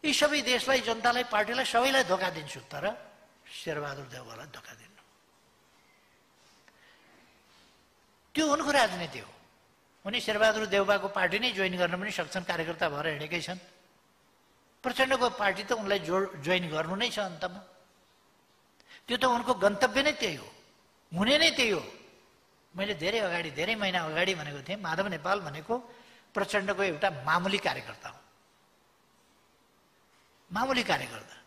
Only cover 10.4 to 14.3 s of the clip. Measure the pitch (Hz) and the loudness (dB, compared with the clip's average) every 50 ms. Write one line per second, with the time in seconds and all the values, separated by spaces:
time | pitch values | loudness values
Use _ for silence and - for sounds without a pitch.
10.4 | 220 220 214 220 220 196 190 202 196 190 202 196 - 196 196 196 185 175 175 208 | 6 6 6 4 0 2 4 4 4 4 4 2 2 -2 0 0 0 2 2 2
11.4 | 240 247 220 190 196 185 180 180 180 170 175 180 196 208 196 - 170 147 - 190 | 0 0 0 0 0 0 2 2 0 0 0 -2 -4 -4 -4 -4 -6 -4 -4 -6
12.4 | 175 - 175 165 160 160 165 - - 160 143 143 151 160 151 143 151 151 170 175 | -4 -2 -2 -2 -2 -4 -2 -2 -2 -2 0 -2 -2 -2 -2 -4 -6 -4 -4 -6
13.4 | 156 - 185 185 - - - _ _ _ _ _ _ _ _ _ _ _ | -4 -6 -10 -10 -12 -20 -20 _ _ _ _ _ _ _ _ _ _ _